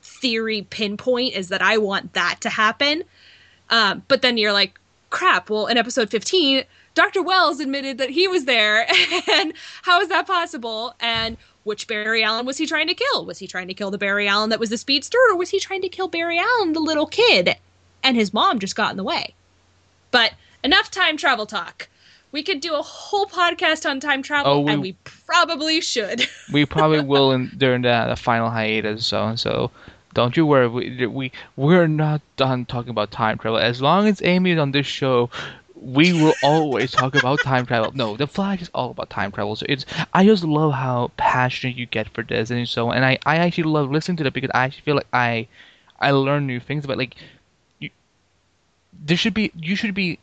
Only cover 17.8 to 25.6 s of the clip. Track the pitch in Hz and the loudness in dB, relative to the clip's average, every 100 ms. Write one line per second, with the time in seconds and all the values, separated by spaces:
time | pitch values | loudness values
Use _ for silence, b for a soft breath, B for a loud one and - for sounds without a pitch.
17.8 | _ _ 262 240 208 214 349 294 190 - | _ _ 0 2 0 2 2 0 -4 -4
18.8 | 208 190 202 320 - _ _ _ _ _ | -4 -2 -6 -6 -8 _ _ _ _ _
19.8 | _ _ _ 247 226 - b b 262 381 | _ _ _ 2 2 -2 b b 2 2
20.8 | 427 - 349 311 339 240 214 208 170 - | 2 0 -2 0 0 0 -2 -8 -10 -14
21.8 | - b b b b 285 311 370 339 294 | -20 b b b b -8 -4 -4 -2 -4
22.8 | 320 - - 403 392 330 349 339 339 311 | -6 -12 -4 -2 -2 2 0 2 0 0
23.8 | 330 269 294 277 269 294 - 143 147 147 | -2 -4 -2 -4 -2 0 2 2 2 -2
24.8 | 185 - - - - 339 320 330 | -4 -10 -20 -20 -2 2 2 0